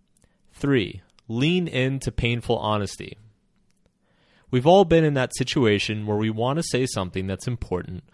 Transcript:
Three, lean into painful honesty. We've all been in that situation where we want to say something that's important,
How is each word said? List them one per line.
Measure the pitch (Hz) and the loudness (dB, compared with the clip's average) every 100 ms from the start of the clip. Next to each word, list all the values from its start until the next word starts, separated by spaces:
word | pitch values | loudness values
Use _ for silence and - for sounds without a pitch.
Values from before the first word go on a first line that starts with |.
| _ _ _ _ _ | _ _ _ _ _
Three, | - 143 131 67 92 - _ - | -4 0 2 0 -6 -18 _ -8
lean | 113 147 180 170 | -2 0 0 0
into | 127 131 135 - | -2 -2 -2 -4
painful | - 117 117 - 117 | -2 -2 0 -2 0
honesty. | 107 107 98 - 98 - - _ _ _ _ _ _ _ _ _ _ _ _ | 0 -2 -2 -8 -14 -16 -20 _ _ _ _ _ _ _ _ _ _ _ _
We've | 127 135 | 0 6
all | 190 175 | 6 6
been | 165 | 4
in | 156 | 4
that | 139 123 - | 2 -2 -2
situation | 131 131 113 104 - 107 107 | -2 2 4 2 0 -4 -2
where | 104 | 0
we | 110 | 0
want | 110 123 151 | 0 -2 -2
to | |
say | 165 127 131 | -2 -2 -2
something | 107 90 95 95 | -4 -6 -4 -4
that's | 95 - | -6 -6
important, | 120 - 90 - 90 - | -8 -6 -6 -6 -12 -16